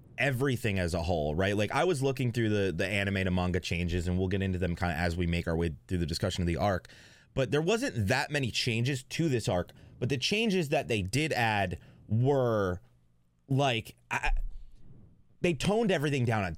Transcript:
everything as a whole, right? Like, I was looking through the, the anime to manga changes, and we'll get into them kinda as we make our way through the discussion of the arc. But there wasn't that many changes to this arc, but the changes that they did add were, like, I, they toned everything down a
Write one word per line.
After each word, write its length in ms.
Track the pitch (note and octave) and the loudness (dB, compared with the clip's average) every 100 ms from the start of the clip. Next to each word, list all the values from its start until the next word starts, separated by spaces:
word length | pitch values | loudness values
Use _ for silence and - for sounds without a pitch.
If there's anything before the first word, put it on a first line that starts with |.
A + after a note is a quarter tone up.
| - - | -14 -2
everything 600 | C3 B2+ C#3+ A#2+ A2+ G2 | 0 2 0 0 0 0
as 140 | F2 | 0
a 80 | E2+ | 0
whole, 300 | E2 F2 D2+ | 0 0 0
right? 220 | D2+ F#2+ G#2 | 0 0 2
Like, 140 | G#2 | 0
I 140 | C#3 F3 | 0 0
was 160 | D#3 | 2
looking 280 | C3+ B2+ B2 | 0 0 -2
through 180 | A#2 A2 | 0 2
the, 220 | G#2 F#2+ | 2 2
the 140 | E2+ F#2+ | 0 -2
anime 360 | G2+ G2 G2 | 0 0 0
to 80 | F#2 | 0
manga 280 | F2+ F2+ F2+ | 0 0 -2
changes, 480 | - E2+ F2 F2+ E2+ | -2 -4 -2 -2 0
and 100 | F2+ | 0
we'll 100 | F#2 | 0
get 140 | F#2+ | 0
into 180 | F#2+ F#2 | -2 0
them 160 | F2+ E2+ | -2 0
kinda 180 | F2+ | -2
as 220 | D#2 F2 E2+ | 0 -2 0
we 80 | F2 | 0
make 200 | E2+ E2+ | 0 0
our 80 | E2 | 0
way 160 | E2+ D2+ - | 0 -2 -4
through 100 | F#2 | -2
the 60 | E2 | -2
discussion 360 | E2 G2 - | -2 -4 -2
of 60 | F2 | -2
the 100 | E2 | 0
arc. 300 | G2 F2+ - - - - - | 0 0 -4 -20 -20 -20 -10
But 180 | - C3 | -4 0
there 100 | D3 | 0
wasn't 460 | E3 A3+ C4+ - G2+ | 2 0 0 -2 0
that 200 | B2+ C#3+ | 0 0
many 200 | D3 B2+ | -2 -2
changes 520 | - - A2+ A#2 C3+ | -2 -2 0 0 -2
to 240 | - - D#3+ | -6 -2 0
this 180 | B2 A2+ | 0 0
arc, 220 | F2+ F2 - - - | 0 -2 -8 -20 -6
but 100 | B2 | -4
the 80 | C#3 | -2
changes 520 | - G#3 A3+ F#3 D3 | 0 0 2 2 2
that 180 | D3+ - | 0 0
they 140 | A#2 | -2
did 300 | F#2 C3 D#3 | 0 0 0
add 440 | - A#2 G#2 F#2+ - - - - | 0 2 2 0 -2 -12 -18 -2
were, 720 | A2 B2+ C#3 B2 A2 G2 F2+ - _ _ _ _ _ - | 2 4 4 4 2 2 0 -8 _ _ _ _ _ -2
like, 480 | C3+ C#3 A2+ - - - | 2 2 0 -2 -12 -6
I, 200 | B2 D3 - - - - - - - - - - - | -4 0 2 0 -4 -12 -18 -20 -20 -20 -20 -20 -2
they 120 | C#3 | 0
toned 380 | C3 - G#3+ A#3 | 0 2 2 2
everything 340 | F3 D3 C#3 A#2+ | 2 2 2 2
down 180 | A2 | 2
a 80 | F#2 | 0